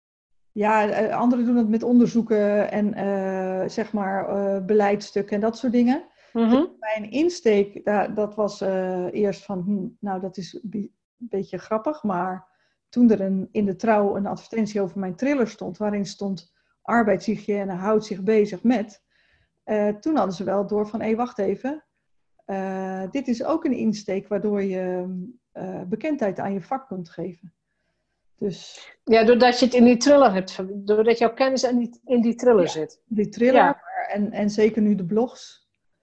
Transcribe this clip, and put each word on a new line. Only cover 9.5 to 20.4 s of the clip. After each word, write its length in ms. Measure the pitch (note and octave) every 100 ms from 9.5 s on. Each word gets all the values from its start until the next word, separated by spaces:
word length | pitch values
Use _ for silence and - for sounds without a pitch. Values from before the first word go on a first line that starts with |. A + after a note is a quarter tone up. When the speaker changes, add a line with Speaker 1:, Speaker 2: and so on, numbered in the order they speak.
| F#3
Speaker 1:
hm, 440 | F3+ G3+ F3+ - G3+
nou, 140 | F#3
dat 160 | F#3+ G3
is 220 | E3+ -
bi-, 280 | G#3 G#3 G3+ - _ _
een 80 | A#3+
beetje 280 | G3 F#3+ F3+
grappig, 460 | - A3 D4+ D4+
maar 440 | G#3 F3+ F#3 F#3 - _ _ _ _
toen 220 | A#3+ A#3+
er 100 | G3
een, 260 | F#3+ F#3+ F#3
in 140 | G#3+ G3+
de 100 | F3
Trouw 400 | A3+ G#3+ G3+ G3+
een 100 | G3
advertentie 540 | F#3 - A3+ G#3 G#3
over 180 | F#3+ G3
mijn 160 | F#3 F3+
thriller 320 | C4 C#4+ A3
stond, 300 | - F#3+ -
waarin 280 | G#3+ G#3 F#3+
stond, 480 | - G3+ F#3 - _ _ _
"Arbeidshygiëne 920 | - A#3 G#3+ F#3+ - G#3 - G3+ G3
houdt 320 | F3+ F#3+ G#3+ G#3+
zich 180 | F#3+
bezig 400 | F#3+ A3 G#3 F3+
met", 400 | A#3 A#3+ A3 - _ _ _ _ _ _
eh, 240 | - G#3+ G#3
toen 280 | G#3 D#4 D4+
hadden 200 | F#3+
ze 80 | F3